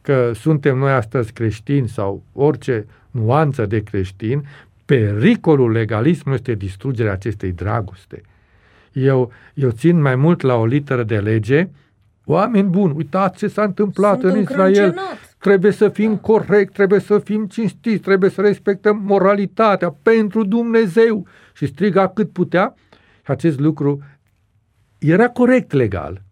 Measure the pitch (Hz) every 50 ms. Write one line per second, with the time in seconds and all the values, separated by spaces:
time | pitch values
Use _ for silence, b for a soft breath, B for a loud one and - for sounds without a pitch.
0 | _ - 139 131 120 120 117 - - 156 160 143 143 147 131 127 135 135 135 131
1 | 113 113 - 135 117 113 - - 113 110 110 - - - 143 143 127 107 - -
2 | 101 98 101 98 - _ _ - 139 151 151 - - - 123 107 107 b b b
3 | b b - 123 110 110 127 151 160 143 123 - 110 95 113 110 107 107 - 98
4 | 92 92 - - 113 110 131 147 143 143 B B B B B _ _ - 147 123
5 | 107 101 101 104 123 208 240 - - 165 156 139 127 117 110 113 113 107 113 107
6 | 117 156 175 143 - 139 135 120 117 - 117 101 101 95 95 - - 135 127 110
7 | 117 104 98 95 - 120 98 101 - 95 87 85 90 101 110 117 104 95 92 -
8 | _ _ - - _ b b b b b b b b b b b b b b 135
9 | 131 135 135 127 127 113 b b b b b 147 135 123 113 110 - 165 175 170
10 | 147 139 127 127 139 165 175 - - 131 123 117 113 113 131 147 143 139 139 120
11 | 120 107 113 104 98 104 117 113 104 104 135 151 190 190 b b b b b b
12 | b _ _ _ _ - 151 175 202 247 233 196 196 202 170 196 208 170 139 156
13 | 156 - - 190 196 185 190 - 208 196 - - 214 208 185 - 214 202 - -
14 | 196 208 196 254 190 185 190 214 196 - 262 - 190 190 196 202 202 190 170 359
15 | 381 370 277 - - _ _ _ - 208 196 190 170 208 196 - 214 196 - -
16 | 208 220 208 - - - 226 247 165 - 196 208 202 190 _ - 202 185 202 190
17 | - - 208 208 208 - 208 214 220 185 - - 226 185 - _ - 233 214 180
18 | - 190 196 190 196 185 - - 196 208 190 - _ 208 196 185 - 214 208 220
19 | 196 190 196 196 185 196 202 202 202 185 - - 226 214 196 185 180 170 143 _
20 | _ 226 226 226 214 208 - 226 226 190 214 233 233 233 226 226 233 185 160 226
21 | 226 233 220 208 170 b b b b b b - 147 135 - - 185 208 156 190
22 | 190 185 190 - 208 - _ 180 180 - - 175 202 269 - b b b b b
23 | b b b b b - 135 - - 170 147 127 143 156 151 147 147 143 143 143
24 | B B B B _ _ _ _ _ _ _ _ _ _ _ _ _ _ _ _
25 | - 147 165 185 233 240 240 - 247 240 254 254 - - - 139 123 101 92 87
26 | 73 73 90 98 - _